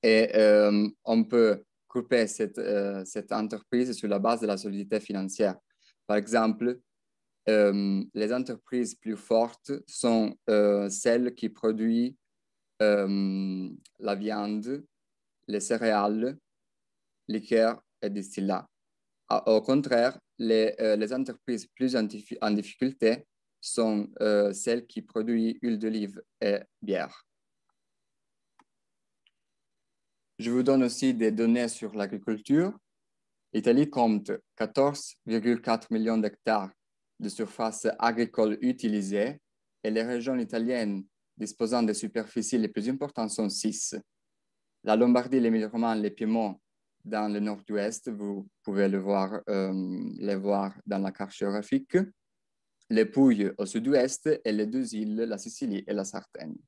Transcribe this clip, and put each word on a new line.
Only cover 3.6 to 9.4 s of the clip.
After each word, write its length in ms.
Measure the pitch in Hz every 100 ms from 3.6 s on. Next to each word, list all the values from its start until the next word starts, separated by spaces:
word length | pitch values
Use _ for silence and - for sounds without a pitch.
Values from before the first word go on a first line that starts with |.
| _ 123 123
sur 160 | 117 107
la 100 | 101
base 220 | 107 117
de 80 | 110
la 80 | 98
solidité 460 | 104 98 101 107
financière. 560 | - 101 95 - 104 92 _ _ _ _ _
Par 80 | 104
exemple, 640 | 104 117 110 104 120 123 _ _ _ _ _ _ -
euh, 520 | 107 104 101 98 98 -
les 180 | 113 107
entreprises 640 | 123 127 113 _ 127 113 -
plus 220 | 110 104
fortes 560 | - 113